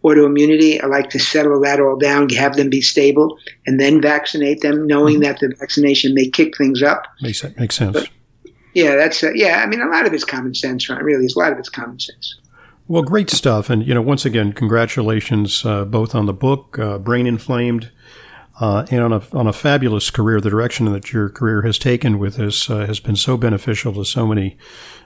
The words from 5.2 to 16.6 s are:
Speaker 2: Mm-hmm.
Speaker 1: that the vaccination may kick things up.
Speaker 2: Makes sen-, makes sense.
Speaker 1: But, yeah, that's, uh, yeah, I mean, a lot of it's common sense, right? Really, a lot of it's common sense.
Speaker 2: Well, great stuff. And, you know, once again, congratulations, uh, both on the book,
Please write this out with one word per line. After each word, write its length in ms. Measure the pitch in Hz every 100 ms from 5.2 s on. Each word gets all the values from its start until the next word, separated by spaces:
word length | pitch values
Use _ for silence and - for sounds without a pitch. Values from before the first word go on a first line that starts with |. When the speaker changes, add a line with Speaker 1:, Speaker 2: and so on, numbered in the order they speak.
Speaker 2:
Mm-hmm. 20 |
Speaker 1:
that 160 | 143 139
the 160 | 131 -
vaccination 560 | - 147 143 139 135
may 160 | 135 131
kick 280 | - 156 -
things 260 | 135 127
up. 200 | 143 - - -
Speaker 2:
Makes 180 | 123 -
sen-, 160 | 139 -
makes 180 | 113 -
sense. 180 | 101
Speaker 1:
But, 160 | 104 - - _ _ - _ _ -
yeah, 200 | 156 139
that's, 280 | 156 -
uh, 80 | 160
yeah, 300 | - 196 180
I 20 | 214
mean, 160 | 233
a 60 | 240
lot 180 | 165 240
of 80 |
it's 100 | 151
common 300 | - 131 127
sense, 340 | 127 135 123 -
right? 140 | 131
Really, 220 | 151 135 127
a 140 | 127
lot 120 | 165
of 60 | 131
it's 120 | -
common 300 | - 120 127
sense. 360 | - - - - _ _ - _ -
Speaker 2:
Well, 140 | 165
great 300 | 143 214 190
stuff. 380 | - 135 107 104
And, 160 | 110 127
you 100 | 120
know, 60 |
once 240 | 120 139 135
again, 280 | 110 101
congratulations, 1120 | 101 110 117 117 131 110 110 - 110 101 - 113
uh, 200 | 101 98
both 280 | 113 110
on 140 | 117 104
the 60 |
book, 440 | 98 131 139